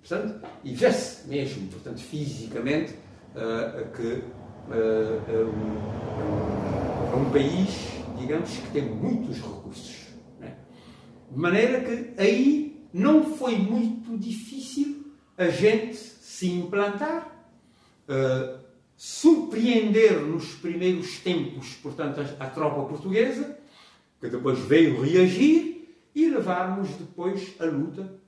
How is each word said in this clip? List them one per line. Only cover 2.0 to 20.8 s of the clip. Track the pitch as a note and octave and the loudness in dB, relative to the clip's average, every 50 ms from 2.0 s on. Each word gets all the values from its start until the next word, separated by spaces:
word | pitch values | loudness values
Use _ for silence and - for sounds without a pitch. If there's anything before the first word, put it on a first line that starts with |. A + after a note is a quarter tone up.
fisicamente, | - - - D3+ D3+ C3+ B2 A2 A2+ A2 - A2+ A#2 C3 D3 D#3 - - - - - - - - - - - | -12 -10 -6 -6 -4 -4 -6 -8 -10 -8 -8 -6 -2 0 0 0 0 -4 -8 -16 -18 -20 -20 -20 -20 -16 -12
ah, | - A2+ A2+ A2+ A2+ A2+ A2+ A#2 A#2+ D3 - - | -6 -4 -4 -2 -2 -4 -4 -6 -8 -10 -10 -8
que, | - A#2 A#2 A#2+ C3 - - - - - - - - - - | -6 -4 -4 -4 -4 -6 -10 -14 -16 -18 -18 -18 -18 -14 -6
ah, | A2+ A2+ A2+ A2 A2 A2 A2 A2 A2+ A2 G#2+ - | -2 0 2 2 2 2 2 0 -2 -4 -4 -2
é | A2+ A2+ A2+ | 0 0 0
um, | A2+ G#2+ G#2+ G#2+ G#2+ G#2+ G#2 G#2 G#2 - - - - - - G#2+ G#2 D4+ - - G#2 G2+ - - - - - - - - - B2 - - | 0 0 -4 -4 -4 -4 -4 -6 -6 -8 -8 -6 -6 -6 -4 -4 -2 -2 -2 -2 -2 -4 -4 -4 -4 -2 -2 -2 -4 -2 -2 -2 0 0
é | |
um, | |
é | C3 C#3 | 0 0
um | - | 4
país, | - C#3+ C3+ C#3+ D#3+ F#3 G3 G3 - - - - - - - - A#2 A#2+ | 4 4 4 4 2 2 0 0 0 -4 -8 -10 -10 -10 -10 -10 -8 -8
digamos, | C3 B2 D3+ E3+ F3 - | -4 -2 -2 -2 -2 -4
que | - B2+ B2 - | -8 -10 -10 -4
tem | - C#3+ C3 | -2 -2 -2
muitos | A2 G#2+ G#2+ C3+ B3+ B3 - - - - | -2 -4 -4 -2 0 0 0 -2 -4 -6
recursos, | - - - - - - - - - - - - - - - - - - - - - | -8 -10 -12 -12 -12 -14 -14 -16 -14 -16 -16 -18 -18 -18 -20 -20 -20 -20 -20 -20 -18
né? | - - - - - - - - - - - - - - - - - - | -18 -18 -16 -18 -20 -20 -20 -20 -20 -20 -20 -20 -20 -20 -20 -20 -20 -10
De | C3 C3 | -4 0
maneira | D#3+ F3 F#3 G#3 A3+ B3 B3+ B3+ - | 2 4 4 6 4 4 4 2 0
que | A3 A#3 - - - - - | -2 -4 -4 -6 -8 -2 4
aí | G3 G#3+ A#3 B3+ C4 C#4+ D4+ D4+ - - - - - - - | 4 4 6 6 6 4 4 4 0 -4 -8 -16 -20 -12 -2
não | F3 A3 C#4+ D#4 D#4 - - - | 2 4 8 8 8 6 4 -2
foi | - B3+ B3 A3+ | -4 -2 0 2
muito | G3 F#3 G3+ A3+ A3+ A#3 A3 - - - A#3 A3+ G3 | 2 2 2 2 2 0 0 -2 -4 -6 -8 -6 -6
difícil | - A#3 - - - - C#4 C4+ - - - C#4+ C#4+ C#4+ - - - - - _ _ _ _ - | -4 -4 -6 -8 -8 -10 -12 -12 -10 -8 -2 -2 -2 -2 -2 -8 -12 -18 -20 _ _ _ _ 0
a | F#3 E3+ | 0 2
gente | C#3 B2 F#3+ G#3+ A3 A3 A3 - - | 2 4 4 6 6 4 0 -2 -8
se | - - - - - - - - - F#3 F3+ | -12 -14 -16 -20 -20 -20 -18 -12 -4 -4 -2
implantar, | F3 F3 E3+ D3+ F#3 G3+ G3+ G3+ G3+ G3+ D4 D#4 E4 E4 D#4+ - - - - _ _ _ _ _ _ _ _ _ _ _ _ - | -2 -2 -4 -2 -2 0 0 0 -2 -4 -4 -4 -4 -4 -6 -10 -18 -20 -20 _ _ _ _ _ _ _ _ _ _ _ _ -4
ah, | C3+ C3+ C3+ C3 C3 C3 C3 - - - - - _ _ _ _ _ | -2 0 0 0 0 -2 -2 -6 -10 -14 -18 -20 _ _ _ _ _
surpreender | _ - - - - - D#4 E4 - - - - A3 A#3 B3 B3 A3+ G#3+ G#3+ G#3 A3 A3+ G#3+ F#3 D#3 | _ -16 -14 -12 4 6 6 6 6 4 -4 -2 0 2 4 4 4 4 4 6 8 8 8 6 6
nos | C#3+ D3+ E3 D#3 - - - | 0 -2 -2 -4 -4 -6 -12
primeiros | - - E3 F3 F3+ | -10 -8 -6 -4 0